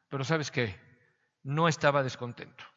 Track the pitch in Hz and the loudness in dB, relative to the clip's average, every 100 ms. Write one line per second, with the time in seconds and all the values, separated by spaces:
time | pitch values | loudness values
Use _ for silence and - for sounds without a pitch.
0 | _ 139 135 160 139 135 113 - - _ | _ -4 0 0 0 -2 -2 -4 -16 _
1 | _ _ _ _ 135 147 165 - 147 143 | _ _ _ _ -4 2 2 4 4 4
2 | 131 - 120 - - - - | 0 -4 -10 -10 -16 -18 -20